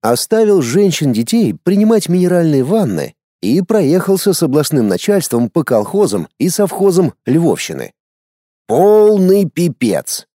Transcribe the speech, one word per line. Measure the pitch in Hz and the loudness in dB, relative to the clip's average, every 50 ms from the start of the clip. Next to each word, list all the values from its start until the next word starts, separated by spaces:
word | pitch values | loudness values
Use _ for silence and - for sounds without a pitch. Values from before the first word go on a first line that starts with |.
Оставил | - 110 120 120 - - 220 220 226 208 202 185 | 0 0 -2 -2 -2 -2 0 0 2 2 2 2
женщин | 131 117 123 190 208 190 147 - 156 139 117 | 0 0 0 2 2 2 0 0 -2 -2 -2
детей | 107 117 - 233 233 208 - 156 | -2 -2 -2 0 0 0 -2 -4
принимать | - _ 175 202 202 214 214 226 208 - - | -4 _ -2 0 2 2 2 2 0 0 0
минеральные | 175 185 180 180 180 175 170 160 147 135 | 0 0 0 2 2 2 2 2 2 0
ванны | 127 135 202 220 196 123 95 78 69 64 _ _ _ _ _ _ | 0 0 0 0 0 -2 -2 -4 -6 -8 _ _ _ _ _ _
и | - 196 - 185 | -2 0 0 0
проехался | 185 _ 226 214 170 135 165 185 - 190 196 185 - 202 180 | 0 _ 0 0 2 2 0 0 0 0 -2 0 0 -2 0
с | - | 0
областным | 175 139 131 151 147 - 160 143 113 | -2 0 0 0 0 0 0 0 0
начальством | 101 92 87 - - 208 196 147 - - 117 120 107 | 0 -2 -2 -2 -2 -2 -2 -2 -2 -2 -2 -2 -2
по | _ 170 156 | _ -4 -2
колхозам | - 131 110 104 - - 196 208 131 101 95 78 - _ _ | 0 0 -2 -2 0 0 0 0 0 0 -4 -6 -8 _ _
и | - 185 | -4 -4
совхозам | 170 - 202 190 - - 196 196 175 180 180 127 - _ _ | 0 -2 -2 -2 -2 0 0 2 2 2 0 0 -4 _ _
Львовщины. | - 131 160 170 147 92 - - - 82 67 58 50 _ _ _ _ _ _ _ _ _ _ _ _ _ _ _ | -2 0 2 2 0 0 -2 -6 -10 -10 -10 -12 -14 _ _ _ _ _ _ _ _ _ _ _ _ _ _ _
Полный | - 110 139 185 208 214 214 208 214 214 202 185 180 190 202 196 160 | -2 0 2 4 4 4 4 4 4 4 2 2 2 2 2 0 -2
пипец. | _ - 175 170 123 _ 123 110 92 69 - - - - - _ _ | _ -2 -2 -2 -2 _ -2 -2 -2 -4 -6 -8 -12 -12 -12 _ _